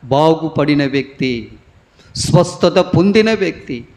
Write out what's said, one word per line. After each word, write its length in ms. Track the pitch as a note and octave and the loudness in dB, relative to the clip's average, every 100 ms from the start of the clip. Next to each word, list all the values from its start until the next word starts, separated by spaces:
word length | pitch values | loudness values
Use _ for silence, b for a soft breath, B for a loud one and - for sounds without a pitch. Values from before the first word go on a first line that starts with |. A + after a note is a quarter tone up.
బాగుపడిన 800 | B2 C3+ D#3 D#3+ D#3 D#3+ D3 D3 | 0 2 2 2 -2 -4 0 0
వ్యక్తి, 680 | C#3 C#3 C3+ - C3 A#2+ G#2+ A2 _ _ _ b b - | 0 -2 -6 -6 -4 -4 -10 -20 _ _ _ b b -10
స్వస్థత 500 | - D3+ F3 - F3+ | 0 2 2 0 0
పొందిన 640 | F3 F3 D3+ F#3+ G#3+ G#3+ | 2 0 0 2 2 2
వ్యక్తి 560 | A3 F#3 - - B2 B2 | 0 -4 -6 -12 -14 -14